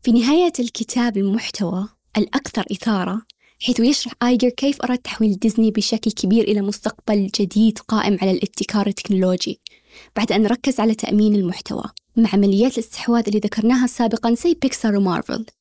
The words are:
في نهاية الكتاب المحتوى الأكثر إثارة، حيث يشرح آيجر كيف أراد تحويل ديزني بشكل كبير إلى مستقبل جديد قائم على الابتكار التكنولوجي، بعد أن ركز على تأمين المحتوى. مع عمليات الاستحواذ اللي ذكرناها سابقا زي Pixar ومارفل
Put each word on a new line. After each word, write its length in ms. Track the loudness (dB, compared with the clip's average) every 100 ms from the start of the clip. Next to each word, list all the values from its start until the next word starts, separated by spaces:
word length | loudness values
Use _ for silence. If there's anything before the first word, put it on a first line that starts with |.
في 100 | 4
نهاية 400 | 2 4 4 2 0
الكتاب 580 | -6 -6 -4 0 0 0
المحتوى 720 | 0 -2 -4 -4 -4 -4 -6 _ _ -4
الأكثر 480 | -2 -4 -4 -6 -6
إثارة، 500 | -4 -2 -2 -2 -6 -8 _ _ _
حيث 200 | -4 2
يشرح 320 | 2 0 -4 -2
آيجر 260 | 0 2 0
كيف 340 | 0 -2 -2
أراد 160 | -2 -4
تحويل 400 | -6 0 0 2
ديزني 320 | 0 2 2
بشكل 400 | 2 -2 -2 -2
كبير 340 | -2 2 2
إلى 180 | 2 0
مستقبل 640 | -2 -4 -8 -6 -2 0 0
جديد 520 | -2 0 4 4 2
قائم 400 | -4 -2 0 0
على 80 | 0
الابتكار 560 | 0 -2 -6 -4 -2 -2
التكنولوجي، 760 | -4 -2 0 2 0 -4 -10 -14 _ _ -20 -10 -6
بعد 160 | 0
أن 140 | 2 2
ركز 340 | 2 0 0
على 140 | 0
تأمين 400 | 0 0 2 4
المحتوى. 500 | 2 0 -4 -8 -10 -10 -16 _ 0
مع 140 | 2
عمليات 460 | 4 4 4 2 0
الاستحواذ 440 | -8 -6 -2 0 0
اللي 120 | -2
ذكرناها 480 | -2 0 2 2 0
سابقا 480 | 0 -2 0 0
زي 200 | 0 0
Pixar 420 | 0 -2 0 0 2
ومارفل 500 | 2 0 -4 -8 -8 _